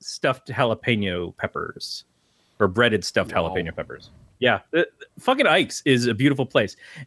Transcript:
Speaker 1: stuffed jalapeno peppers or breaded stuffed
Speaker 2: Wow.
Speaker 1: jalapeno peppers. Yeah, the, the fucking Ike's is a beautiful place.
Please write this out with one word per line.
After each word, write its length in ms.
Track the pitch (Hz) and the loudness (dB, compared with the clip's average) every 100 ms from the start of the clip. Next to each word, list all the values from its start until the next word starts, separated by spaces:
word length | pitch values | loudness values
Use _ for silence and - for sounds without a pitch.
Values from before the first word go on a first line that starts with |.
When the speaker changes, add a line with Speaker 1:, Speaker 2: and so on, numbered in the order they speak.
Speaker 1:
stuffed 480 | - - 147 127 - | -16 -4 -2 -4 -6
jalapeno 880 | 123 123 110 - 113 101 90 87 - | -2 0 0 0 0 0 -4 -6 -6
peppers 680 | - - - - - - - _ _ _ _ _ | -8 -8 -10 -12 -14 -14 -18 _ _ _ _ _
or 60 | 101 | 0
breaded 360 | 92 120 107 | 4 2 2
stuffed 280 | - - 87 | 0 -2 -2
Speaker 2:
Wow. 140 | - 85 | -2 -2
Speaker 1:
jalapeno 260 | 92 85 - | -2 -6 -8
peppers. 340 | 76 - - - - _ | -10 -12 -18 -20 -20 _
Yeah, 200 | 123 110 - | 2 2 0
the, 160 | 160 175 _ - - | -2 -2 _ -20 -6
the 40 | |
fucking 260 | - 262 233 | -2 2 4
Ike's 340 | 165 139 - | 4 2 -2
is 220 | - 127 120 | 2 2 2
a 80 | |
beautiful 320 | 104 139 135 113 | 2 2 2 0
place. 300 | 139 104 - - - | 0 -2 -6 -20 -20